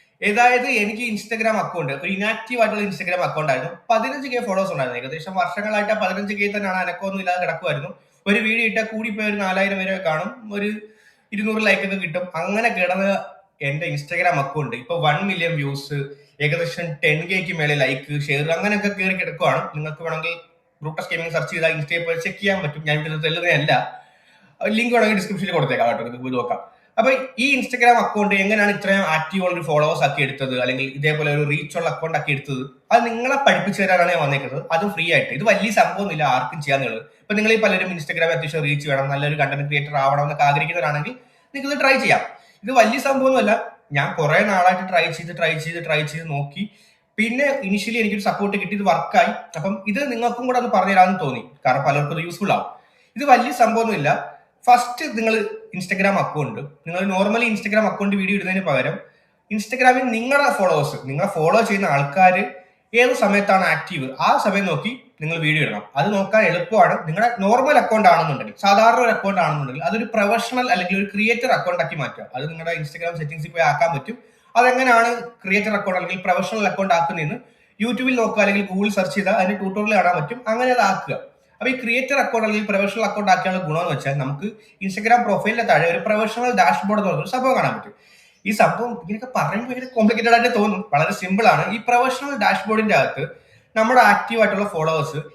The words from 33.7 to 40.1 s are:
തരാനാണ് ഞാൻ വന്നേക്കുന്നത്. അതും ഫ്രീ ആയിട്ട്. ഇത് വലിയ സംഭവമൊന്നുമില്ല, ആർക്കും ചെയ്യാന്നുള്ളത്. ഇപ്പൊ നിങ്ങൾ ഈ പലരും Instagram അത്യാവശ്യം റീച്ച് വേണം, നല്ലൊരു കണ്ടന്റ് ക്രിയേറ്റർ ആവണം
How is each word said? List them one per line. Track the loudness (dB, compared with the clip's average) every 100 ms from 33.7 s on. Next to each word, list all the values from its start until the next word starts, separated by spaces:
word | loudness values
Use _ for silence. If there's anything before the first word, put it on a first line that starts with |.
| 0
തരാനാണ് | 2 4 4
ഞാൻ | 2 0
വന്നേക്കുന്നത്. | -2 -4 -8 -2 -2
അതും | -2 -2
ഫ്രീ | 2 2
ആയിട്ട്. | 2 -2
ഇത് | 2
വലിയ | 2 2 2
സംഭവമൊന്നുമില്ല, | 2 2 -4 0 2 2
ആർക്കും | -2 -6
ചെയ്യാന്നുള്ളത്. | -2 -2 -2 -6 -12 _ -4
ഇപ്പൊ | 0
നിങ്ങൾ | 2 4
ഈ | 4
പലരും | 2 -2 -6
Instagram | -6 -2 0 0
അത്യാവശ്യം | -2 -4 -2
റീച്ച് | -2 -2
വേണം, | -2 0
നല്ലൊരു | -2 -2 0
കണ്ടന്റ് | -2 -2 -2
ക്രിയേറ്റർ | -2 -2 0
ആവണം | 0